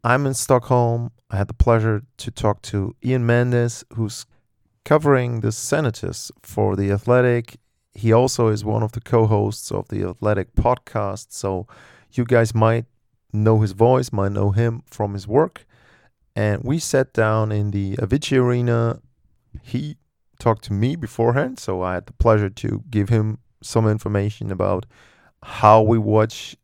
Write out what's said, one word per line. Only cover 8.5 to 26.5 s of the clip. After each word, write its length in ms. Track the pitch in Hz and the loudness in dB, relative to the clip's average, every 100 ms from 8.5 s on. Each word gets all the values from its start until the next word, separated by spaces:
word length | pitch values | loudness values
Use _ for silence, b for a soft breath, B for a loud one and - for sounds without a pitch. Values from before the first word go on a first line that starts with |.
| 107 107 | 0 -4
one 180 | 110 | -4
of 80 | 110 | -4
the 80 | 117 | -6
co-hosts 720 | - 120 110 107 104 110 - | 0 2 4 2 0 -4 -8
of 160 | 98 98 | -8 -6
The 160 | 98 | -6
Athletic 500 | 95 90 107 101 92 - | -6 -4 -2 -2 -2 0
podcast, 720 | 123 123 - 113 101 101 - | 0 -2 -4 -6 -6 -8 -14
so 360 | - 101 92 104 B B B B | -8 -6 -6 -8 B B B B
you 140 | - 117 | -4 2
guys 280 | 120 113 | 2 2
might 340 | 113 113 117 120 _ _ _ _ | 2 2 2 -4 _ _ _ _
know 300 | 107 107 110 | 0 4 4
his 100 | 107 | 2
voice, 400 | 95 117 131 123 | 4 4 4 0
might 220 | 104 98 | -2 -2
know 180 | 101 101 | 0 0
him 320 | 101 117 113 - | 2 0 -2 -14
from 280 | - 104 | -6 -6
his 160 | 101 95 | -6 -2
work. 360 | 123 170 - _ b b b b _ _ - | 0 0 -4 _ b b b b _ _ -4
And 260 | 104 101 127 | -2 -2 -2
we 120 | 160 | -4
sat 360 | - 135 135 | 0 0 0
down 400 | - 110 110 107 | 0 0 2 0
in 180 | 104 104 | -2 -2
the 240 | 101 98 98 | -2 -4 -4
Avicii 420 | 101 139 - 131 | -2 -2 2 2
Arena. 640 | 123 123 120 117 117 - _ _ _ _ _ - | 2 0 0 0 0 -4 _ _ _ _ _ -20
He 360 | - 123 147 - _ _ _ _ | -8 -8 -8 -14 _ _ _ _
talked 240 | 120 107 | -2 -2
to 100 | - | -2
me 220 | 101 117 170 | -2 -2 -2
beforehand, 640 | 120 - 117 127 254 262 | -8 -2 0 0 -4 -6
so 240 | - 92 | -6 -4
I 100 | 90 | -4
had 140 | 90 - | -6 -8
the 60 | |
pleasure 360 | - 120 107 101 | -2 2 2 0
to 340 | 98 107 104 123 | -4 -6 -6 -4
give 200 | 107 101 | -4 0
him 280 | 113 107 110 _ _ | 0 0 -6 _ _
some 260 | - 117 110 | -4 0 2
information 640 | 107 104 104 101 104 107 | 0 -2 -2 -2 -6 -10
about 360 | 92 95 92 - b b b b _ | -4 -2 -2 -6 b b b b _
how 400 | - - 107 110 | -16 2 6 8
we 160 | 110 117 | 6 2
watch 560 | 107 107 110 - - | 2 2 2 -4 -18